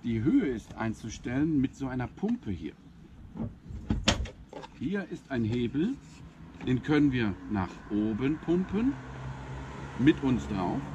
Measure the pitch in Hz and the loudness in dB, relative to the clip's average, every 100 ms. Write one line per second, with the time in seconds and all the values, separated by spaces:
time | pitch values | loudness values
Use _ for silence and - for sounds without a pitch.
0 | 120 113 123 277 175 113 - - 113 107 | 0 2 6 6 4 -2 -6 -4 -4 -4
1 | 113 - - 127 156 151 135 - 135 127 | -8 -8 -4 0 2 4 2 -2 -4 -4
2 | 123 - 202 240 - 85 80 - - - | -4 -2 -2 0 -2 -6 -6 -12 -20 -20
3 | - - - - - - - - - - | -20 -18 -16 -8 -8 -8 -12 -10 -2 0
4 | - - - - - - - - 131 202 | 2 2 -2 -8 -16 -16 -16 -6 -2 -2
5 | 180 147 - 127 110 123 117 135 196 277 | -4 -8 -4 -2 0 2 0 2 0 -2
6 | - - - - - - - 127 135 147 | -10 -18 -18 -18 -18 -8 0 0 4 6
7 | 147 127 110 92 - 104 87 - - 104 | 6 4 2 0 -2 -2 -2 -4 -2 0
8 | 110 107 135 156 - 175 185 185 254 277 | 2 2 0 0 2 2 2 2 2 0
9 | - - - - - - - - - - | -8 -10 -10 -10 -10 -10 -10 -10 -10 4
10 | 131 175 139 120 - 101 87 - 71 | 6 6 4 2 0 -2 0 -2 -4